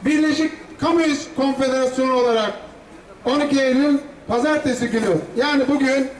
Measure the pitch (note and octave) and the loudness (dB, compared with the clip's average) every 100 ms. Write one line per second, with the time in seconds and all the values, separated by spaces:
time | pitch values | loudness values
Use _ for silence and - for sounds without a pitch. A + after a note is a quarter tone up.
0 | G3+ D4+ D#4 D4 D#4 - - - D4+ E4+ | 2 2 2 2 -2 -4 -18 -4 0 2
1 | D#4+ C#4 - - C4+ C4 C4 C4 B3+ B3+ | 2 0 -6 -2 -2 0 0 2 0 0
2 | C4 B3+ A#3+ A3+ G#3 G3+ - - - - | 0 2 2 2 0 -4 -12 -20 -20 -20
3 | - - - C#4+ C#4+ C#4 C4+ B3+ D4 C#4 | -20 -8 -2 0 2 2 2 2 4 2
4 | - - - A#3 C#4+ D4+ C#4+ B3 A#3+ A3 | -2 -18 -4 0 2 0 0 -2 -2 -2
5 | G#3 E3 - A#3 C#4+ C#4+ B3+ C#4+ C4+ C4+ | 0 0 -2 -2 0 2 2 2 2 0
6 | C4 - | -2 -6